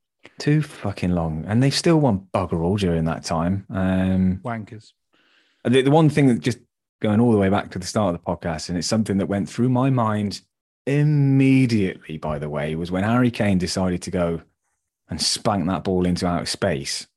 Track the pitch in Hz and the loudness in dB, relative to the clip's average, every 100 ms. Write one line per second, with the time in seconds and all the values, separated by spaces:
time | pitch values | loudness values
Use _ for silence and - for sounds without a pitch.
0 | _ _ - - 147 151 147 - 101 - | _ _ -20 -6 0 0 -2 -6 -8 -4
1 | 90 87 82 78 87 113 135 - 170 160 | -2 -2 -2 -6 -2 0 0 2 2 4
2 | 139 95 - 104 90 85 85 101 92 82 | 2 0 -2 -4 -2 -2 0 0 0 0
3 | 80 - - 82 87 98 - 98 92 92 | -2 -4 -4 -2 -2 -4 -6 -4 -2 0
4 | 92 95 92 92 123 113 107 110 - _ | 0 2 0 -2 -6 -10 -12 -18 -20 _
5 | _ _ _ _ _ _ 117 131 131 156 | _ _ _ _ _ _ 2 6 6 8
6 | 151 151 135 113 127 - _ _ _ - | 6 6 4 4 0 -4 _ _ _ -4
7 | 107 104 120 107 95 98 - 95 92 110 | 0 4 4 4 4 0 -2 -10 -4 -2
8 | 98 85 - 87 87 78 - 87 - 110 | 0 -2 -6 -6 -6 -8 -6 -6 -2 -2
9 | 107 98 92 98 78 - 127 123 135 127 | 0 -2 -2 -4 -4 -2 0 0 0 0
10 | 110 104 101 - _ _ _ _ - 143 | -2 -2 -4 -8 _ _ _ _ -2 0
11 | 151 147 139 135 135 135 127 113 92 - | 2 2 2 4 4 4 4 2 -2 -4
12 | - 78 76 76 73 73 76 80 87 92 | -12 -10 -6 -6 -6 -6 -6 -6 -4 -4
13 | 107 120 123 117 104 92 87 98 92 90 | 0 2 2 0 0 0 -2 -2 -2 -4
14 | - 92 85 82 - _ _ _ _ _ | -4 -4 -2 -4 -10 _ _ _ _ _
15 | - 78 - - 117 101 82 87 98 92 | -12 -6 -4 -2 -2 -2 -2 -4 -2 0
16 | 90 87 90 87 - - 98 71 71 - | 0 0 -2 -4 -6 -4 -4 -4 -6 -10
17 | - | -12